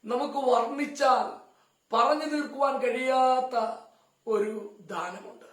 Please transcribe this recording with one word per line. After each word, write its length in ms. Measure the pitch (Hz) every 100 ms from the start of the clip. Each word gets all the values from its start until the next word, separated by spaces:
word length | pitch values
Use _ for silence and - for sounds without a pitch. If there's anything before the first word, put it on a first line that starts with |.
| 220
നമുക്ക് 440 | 247 277 277 262
വർണ്ണിച്ചാൽ 1000 | 233 - 285 285 - 269 240 - - - _ _ _ _
പറഞ്ഞു 320 | 220 247 302 302
തീർക്കുവാൻ 520 | 294 277 254 277 269
കഴിയാത്ത 920 | 247 247 262 262 254 254 254 247 220 - - _ _ _ -
ഒരു 480 | 214 214 220 202 -
ദാനമുണ്ട്. 680 | 165 175 180 190 - - -